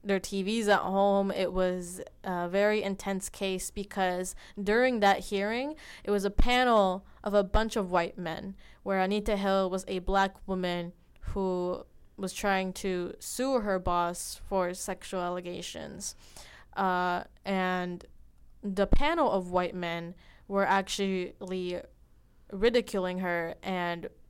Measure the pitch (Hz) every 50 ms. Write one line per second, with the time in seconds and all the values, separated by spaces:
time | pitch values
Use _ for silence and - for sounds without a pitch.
0 | - 202 196 190 190 - - 196 190 190 220 233 220 202 202 185 - - 190 196
1 | 196 202 196 196 196 196 185 - 190 180 185 185 185 185 180 180 175 175 180 185
2 | - - - - - 196 180 175 175 175 180 196 202 208 214 214 - 196 196 190
3 | - 196 196 190 190 - - - 196 190 185 180 - - - - 196 202 - 208
4 | 190 180 180 180 185 185 - - - - - - 202 190 208 233 254 262 247 226
5 | 202 196 196 - - - 208 196 196 208 226 240 262 294 311 311 - - - -
6 | - - 208 202 190 202 202 - - - 247 247 254 247 233 214 196 190 180 196
7 | - - - - - 214 196 208 202 185 - 214 220 220 - 233 202 180 180 180
8 | 170 - - - 180 165 160 - - 196 196 - - - - - - - 196 190
9 | 185 185 202 214 208 220 214 196 196 196 190 196 190 185 180 190 190 - 196 185
10 | 180 - 190 196 196 190 190 - - - 190 185 180 180 175 175 170 170 180 _
11 | - _ - - - - - 208 190 185 185 180 180 180 180 - - - _ -
12 | - - _ - 196 185 - - - 208 196 190 190 185 185 - - 196 185 180
13 | 175 175 - - - - - - 247 269 269 247 208 208 190 185 180 185 175 175
14 | 175 170 175 180 - - - - - - 202 190 180 175 180 190 - - 185 185
15 | - - - 185 180 175 180 180 180 175 175 - 175 - - 165 156 147 - 175
16 | 202 - - - - - - - - - - - - - - - 196 190 185 180
17 | 180 180 175 180 - - - - _ 196 196 190 185 185 185 180 180 180 180 175
18 | - - - - - - - - - - - - - 202 190 196 196 196 - -
19 | 285 294 339 339 294 247 - 196 180 180 180 180 180 175 - 185 175 170 165 170
20 | 170 170 180 - - - - - - - 196 196 196 - 190 196 190 - - -
21 | 202 196 190 185 180 - - - 202 185 190 185 180 180 175 175 - - - _
22 | - _ - - - _ _ - - - - 190 208 240 233 247 220 - - 196
23 | 185 180 180 185 185 180 175 170 165 165 - - - 196 185 180 175 175 175 170
24 | 165 - - - -